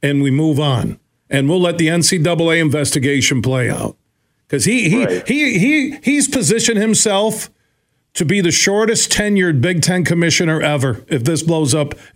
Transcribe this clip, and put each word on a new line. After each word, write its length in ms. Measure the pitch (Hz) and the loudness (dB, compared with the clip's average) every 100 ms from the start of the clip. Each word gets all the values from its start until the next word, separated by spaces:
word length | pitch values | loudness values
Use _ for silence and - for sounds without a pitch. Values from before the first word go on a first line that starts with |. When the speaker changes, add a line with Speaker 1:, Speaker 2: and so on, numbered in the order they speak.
Speaker 1:
and 200 | 139 143 | -2 0
we 80 | 139 | 0
move 280 | 139 160 143 | 0 0 0
on. 400 | 147 120 110 - _ _ _ | 0 0 -4 -8 _ _ _
And 200 | 139 135 | -2 0
we'll 120 | 180 | 2
let 160 | 175 170 | 0 0
the 120 | 156 | 0
N 120 | 175 | 2
C 140 | - 190 | 0 0
double 340 | 160 165 165 | 0 0 2
A 80 | 165 | 2
investigation 840 | 156 147 139 156 139 143 - 135 | 0 0 -2 -2 0 0 0 0
play 280 | 123 131 120 | -2 -2 -2
out. 240 | - 107 - _ _ _ _ _ | -4 -8 -12 _ _ _ _ _
'Cause 160 | 139 | -2
he, 240 | 180 247 185 | 0 0 2
he, 160 | 226 | 0
Speaker 2:
Right. 240 | 240 - - | 0 -2 -2
Speaker 1:
he, 300 | 285 285 202 | -2 0 0
he, 400 | 240 302 262 - | 2 0 -2 -4
he's 240 | - 285 - | -2 0 0
positioned 520 | 262 165 226 226 214 | 0 0 0 0 0
himself 720 | 220 208 220 196 220 220 - _ _ _ _ _ _ | 0 2 2 0 0 -4 -10 _ _ _ _ _ _
to 100 | - | -4
be 160 | 160 202 | 0 2
the 100 | 175 | 2
shortest 640 | - - 202 220 226 - | 2 0 2 0 0 0
tenured 480 | - 208 202 180 143 | -2 0 2 2 2
Big 220 | 170 175 | 0 0
Ten 200 | 156 185 | 0 0
commissioner 580 | 160 170 170 - 175 160 | 0 0 0 0 0 0
ever 420 | 151 147 131 107 - | 0 0 -2 -4 -4
if 140 | 131 | -2
this 180 | 117 160 | 0 0
blows 320 | 160 160 147 | 0 0 0
up 200 | 156 143 - - | 0 -2 -8 -8